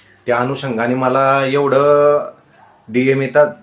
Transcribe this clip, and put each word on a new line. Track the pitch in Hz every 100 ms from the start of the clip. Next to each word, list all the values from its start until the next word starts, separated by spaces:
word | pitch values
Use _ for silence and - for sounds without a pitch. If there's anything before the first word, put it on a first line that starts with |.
| _ _ -
त्या | 120
अनुषंगाने | 127 135 139 110 117
मला | 127 131 131 135 139 135
एवढं | 139 143 131 143 147 147 147 127 - _ _ - _ -
डीएम | 113 131 135
येतात | 135 147 147 147